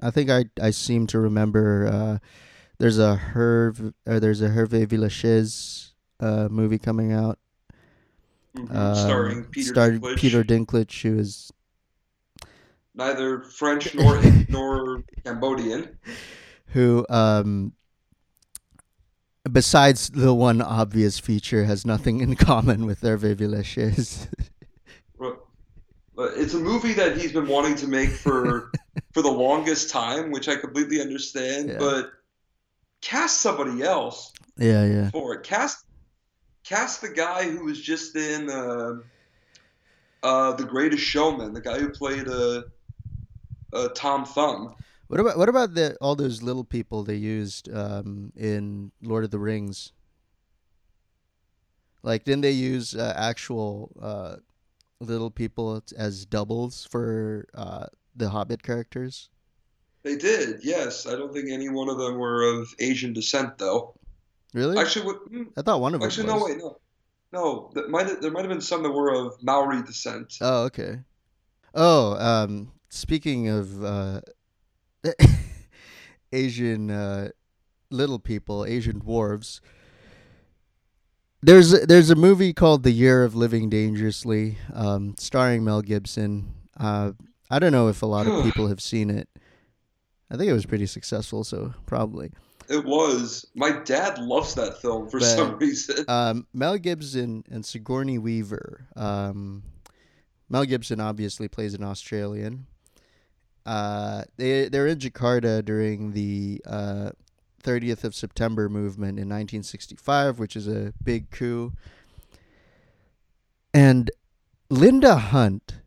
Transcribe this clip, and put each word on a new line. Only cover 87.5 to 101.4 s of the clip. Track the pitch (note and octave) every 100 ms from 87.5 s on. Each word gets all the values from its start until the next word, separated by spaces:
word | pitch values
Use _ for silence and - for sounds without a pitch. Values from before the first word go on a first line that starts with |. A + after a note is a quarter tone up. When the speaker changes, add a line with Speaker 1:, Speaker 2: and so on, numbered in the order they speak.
Speaker 1:
I | C3
don't | F3
know | C3 A2+
if | G2+
a | A2
lot | G#2 G#2+
of | -
Speaker 2:
<sighs> |
Speaker 1:
people | A2+ A2 G#2
have | F#2+
seen | - A#2 G#2
it. | G#2 - - _ _ _ _ _ _ _ _ -
I | A#2+
think | G3
it |
was | A#2+ -
pretty | G#2+ G2
successful, | - - G#2+ - G#2+
so | A2 G#2 - B2 -
probably. | A#2+ A2 - D2+ - _ _ -
Speaker 2:
It | D3
was. | C3+ D3 D3 B2 A#2 - - A#2+
My | D3
dad | C#3+ - C3+ F#3+ B2
loves | A#2+ B2+ -
that | B2+ G#2+ -
film | A#2+ A2+ G#2+
for | C3
Speaker 1:
But, | A#2+
Speaker 2:
some | A#2 C3+ G#2+
reason. | D3 B2+ - D3+ D3
Speaker 1:
um, | A#2+ A#2 A2+ -
Mel | B2+ D3+ G3+
Gibson | F3 E3 C#3+ C3 B2 A2 -
and | A#2 G#2
Sigourney | A#2 G#2+ C3 C3+ B2
Weaver. | A2+ A2+ G2+ G#2+ - - B2+
Um, | - G#2 G2+ G2+ G2+ G2 G2+ - - - _ _ _ _ _ -
Mel | B2+
Gibson | C#3 B2+ A#2 A2
obviously | G#2+ G#2+ G#2 -